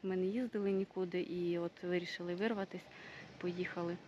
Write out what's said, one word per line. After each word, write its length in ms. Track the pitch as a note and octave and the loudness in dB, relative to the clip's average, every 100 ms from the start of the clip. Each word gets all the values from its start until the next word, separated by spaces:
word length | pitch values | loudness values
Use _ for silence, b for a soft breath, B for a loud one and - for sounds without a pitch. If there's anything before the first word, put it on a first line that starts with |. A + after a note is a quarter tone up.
ми 140 | F#3+ F#3 | 0 2
не 80 | F#3 | 2
їздили 460 | A3+ B3 G#3+ G3 | 2 0 2 4
нікуди, 500 | F#3+ F#3+ - F3+ F3+ | 2 2 0 0 0
і 360 | - F3 F3 E3+ | 0 0 2 2
от 260 | E3+ - | 0 -2
вирішили 520 | F3+ F3+ F3 - F3 F3 | 0 2 0 -4 -2 0
вирватись, 500 | A3 G#3+ G3 F#3 - B B B B - | 2 2 -2 -6 -10 B B B B -4
поїхали. 600 | F3+ F3 F3+ F3+ E3+ F3 | -2 0 -2 0 -2 -2